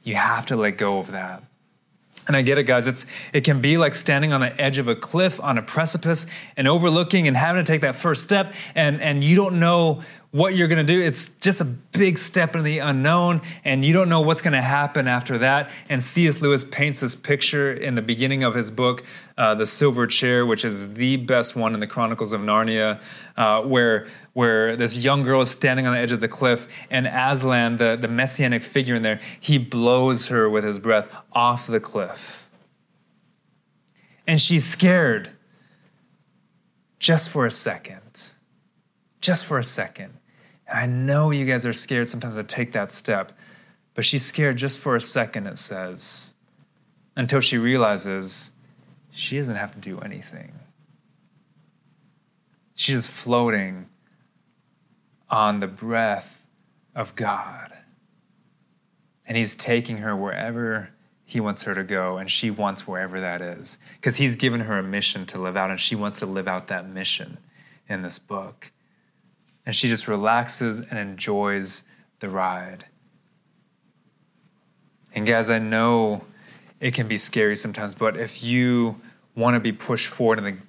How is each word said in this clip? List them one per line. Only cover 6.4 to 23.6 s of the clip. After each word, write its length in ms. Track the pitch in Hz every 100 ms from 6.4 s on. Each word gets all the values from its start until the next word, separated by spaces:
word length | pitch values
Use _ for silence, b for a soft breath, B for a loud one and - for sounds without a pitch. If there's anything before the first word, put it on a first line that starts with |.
| B -
and 100 | 135
overlooking 640 | 170 170 165 175 190 156
and 80 | 127
having 300 | 160 180 165
to 40 |
take 120 | 156
that 160 | 143 123
first 260 | 170 143
step, 300 | - 190 196 B B
and, 280 | 160 151 147
and 200 | 151 143
you 140 | 143 180
don't 240 | 196 175
know 420 | 170 175 165 156 B B B
what 220 | 143 190
you're 140 | 190 165
gonna 160 | 165
do. 180 | 151 180
It's 280 | 170 127 - -
just 200 | 196 185
a 60 | 147
big 540 | 120 - 180 196 165
step 360 | - 185 165 165
in 80 |
the 140 | 151 156
unknown, 640 | 147 135 143 175 175 165 B B 139
and 180 | 135
you 100 | 143
don't 160 | 175 180
know 120 | 165
what's 220 | 156 156
gonna 180 | 170 135
happen 460 | 127 139 143 147 127
after 320 | 123 127 120
that. 320 | 131 143 143 B -
And 140 | 135
C 240 | 123 170 165
S 120 | 143
Lewis 240 | 147 135
paints 360 | - - 147 131
this 160 | 127 -
picture 580 | - 143 - 147 139
in 220 | 123 139 117
the 80 |
beginning 400 | 110 113 131 135
of 100 | 127
his 160 | 117 107
book, 320 | 110 123 123 B B B -
uh, 160 | 113 107
The 100 | 107
Silver 400 | - 147 123 117
Chair, 400 | - 127 123 120
which 180 | 107
is 300 | 117 101 101
the 240 | 107 127 135
best 380 | 123 123 117 120
one 180 | 113
in 60 | 110
the 80 | 104
Chronicles 440 | 123 113 110 110
of 100 | 110
Narnia, 580 | 107 107 113 110 107 107 B B B -
uh, 260 | 110 110